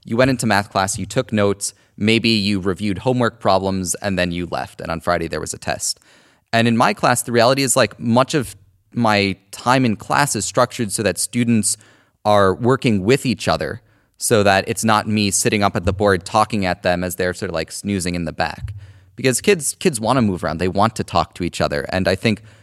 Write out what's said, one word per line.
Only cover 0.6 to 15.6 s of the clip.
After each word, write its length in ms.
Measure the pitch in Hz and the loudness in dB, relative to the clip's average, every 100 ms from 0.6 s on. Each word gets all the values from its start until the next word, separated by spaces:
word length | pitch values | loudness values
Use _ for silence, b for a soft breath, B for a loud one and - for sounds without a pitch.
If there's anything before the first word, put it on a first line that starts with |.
| 101 | 2
class, 300 | 101 95 - | 0 0 -2
you 60 | 92 | -4
took 260 | - 127 | -4 -2
notes, 400 | 107 101 101 - b b b | 0 0 0 -6 b b b
maybe 320 | 104 113 117 | 2 2 2
you 300 | 113 98 101 | 0 0 -2
reviewed 400 | 92 90 104 90 | -2 -4 -4 -2
homework 400 | 131 127 117 - | -2 0 0 0
problems, 560 | 107 95 95 95 90 - | 0 2 2 -2 -4 -4
and 240 | 104 92 | -4 -2
then 120 | 90 | -2
you 140 | 87 85 | -2 -6
left. 340 | 76 65 - | -6 -8 -12
And 120 | 80 | -8
on 80 | 82 | -6
Friday, 280 | - 87 82 | -2 -2 -2
there 120 | 78 | -6
was 160 | 82 - | -8 -10
a 20 | |
test. 420 | - - - - b b b b b | -6 -6 -6 -8 b b b b b
And 140 | 113 117 | 0 2
in 100 | 113 | 2
my 160 | 151 | 2
class, 300 | 208 151 123 | 2 0 0
the 80 | - | 0
reality 320 | 117 117 135 | 2 4 4
is, 120 | 135 135 | 2 2
like, 240 | 113 - | 0 0
much 360 | 120 117 135 160 | 0 2 2 0
of 200 | 117 - _ _ _ | -4 -10 _ _ _
my 420 | - 113 104 98 92 _ | -2 2 2 2 -2 _
time 340 | - - 131 | -6 0 2
in 120 | 127 98 | 2 -2
class 400 | - 139 143 113 | -2 0 0 -2
is 100 | - | -4
structured 460 | - 123 - 110 | 0 0 0 -6
so 100 | - | -2
that 160 | 101 90 | -2 -2
students 580 | - 120 120 113 101 - b b b b | -4 -2 0 2 0 -4 b b b b
are 300 | 107 104 98 | 2 4 4
working 500 | 92 120 131 135 104 | 2 0 2 2 0
with 220 | 92 135 135 | 2 2 2
each 220 | 98 - | -4 -2
other, 340 | 80 73 - _ _ _ _ | -2 -2 -8 _ _ _ _
so 260 | - 113 | 0 2
that 200 | 101 95 - | 4 2 0
it's 160 | 117 | -4
not 240 | 113 107 104 | 2 0 2
me 240 | 107 101 | 0 0
sitting 320 | - 120 110 | 0 0 0